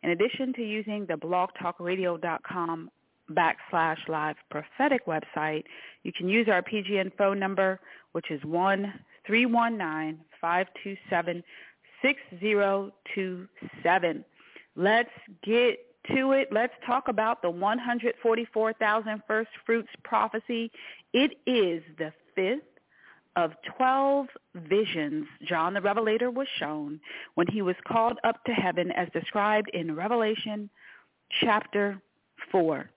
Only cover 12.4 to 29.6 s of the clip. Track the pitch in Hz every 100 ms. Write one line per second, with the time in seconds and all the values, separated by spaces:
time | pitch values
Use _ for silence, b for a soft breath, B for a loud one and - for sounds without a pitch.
12.4 | 208 208 202 196 196 - - - 185 180
13.4 | 190 - - - 165 185 175 156 - B
14.4 | B B B - 185 220 240 - - 185
15.4 | - 226 247 - - _ - 269 262 269
16.4 | 269 208 240 - - 247 269 214 220 240
17.4 | 175 175 196 233 240 240 226 - 233 226
18.4 | 233 220 220 220 220 214 214 214 - 214
19.4 | 226 - - 233 220 - - 220 214 220
20.4 | - 233 226 B B B B - 285 -
21.4 | - 247 190 170 160 - 156 - _ -
22.4 | 190 269 - _ _ b b b b -
23.4 | 170 156 - - 254 262 277 277 262 -
24.4 | _ 185 160 196 214 170 147 151 147 -
25.4 | - 170 165 196 196 202 220 220 247 240
26.4 | 269 - 147 151 147 156 B B B -
27.4 | 170 214 185 180 - 226 226 233 220 226
28.4 | - 220 185 170 180 - 175 170 170 208
29.4 | 202 214